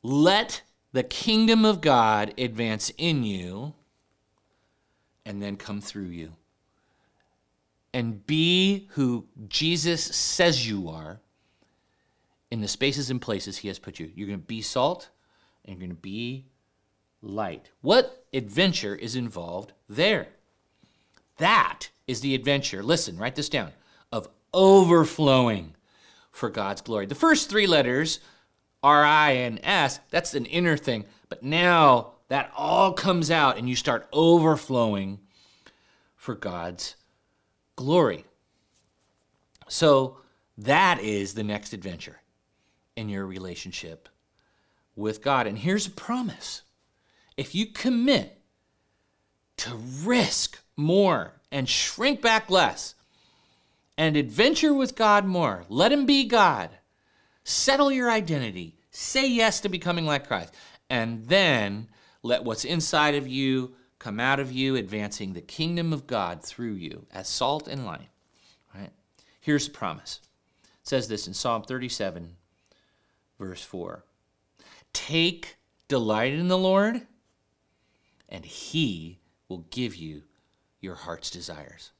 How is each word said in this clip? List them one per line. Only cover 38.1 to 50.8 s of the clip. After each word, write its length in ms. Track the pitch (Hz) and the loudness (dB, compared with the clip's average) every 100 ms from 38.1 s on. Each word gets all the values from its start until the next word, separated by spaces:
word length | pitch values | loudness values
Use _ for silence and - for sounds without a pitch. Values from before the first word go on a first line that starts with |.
| 80 - _ _ _ _ _ _ _ _ _ _ _ _ _ - | 0 -12 _ _ _ _ _ _ _ _ _ _ _ _ _ -10
So 520 | - 165 135 131 - _ _ _ - | 2 6 6 4 -8 _ _ _ -8
that 420 | 107 151 190 175 | 2 4 4 2
is 340 | 107 104 98 | 0 -2 -4
the 80 | 104 | -6
next 300 | 104 104 - | -6 -6 -8
adventure 480 | 104 92 87 - - _ _ _ _ _ _ _ | -12 -12 -12 -16 -20 _ _ _ _ _ _ _
in 140 | - 107 | -12 -8
your 180 | 98 98 | -8 -8
relationship 840 | 92 92 87 95 - 85 80 _ _ _ _ _ _ _ _ _ | -10 -12 -12 -12 -12 -14 -18 _ _ _ _ _ _ _ _ _
with 280 | - 107 107 | -8 -6 -4
God. 240 | 139 135 110 | 0 0 0
And 100 | 107 | -4
here's 280 | 147 202 - | -2 -2 -4
a 40 | |
promise. 720 | - - 247 233 - - - _ _ _ _ _ _ _ - | -10 -6 -6 -6 -8 -14 -16 _ _ _ _ _ _ _ -12
If 180 | 135 | -6
you 120 | 180 214 | -4 -4
commit 760 | - 247 240 247 139 98 - _ _ _ _ _ _ _ _ _ _ _ - | -2 0 2 4 2 0 -14 _ _ _ _ _ _ _ _ _ _ _ -12
to 160 | 117 | -10
risk 840 | 117 123 131 180 247 190 - - - _ | -10 -12 -8 0 0 0 -2 -4 -8 _
more 600 | - | -4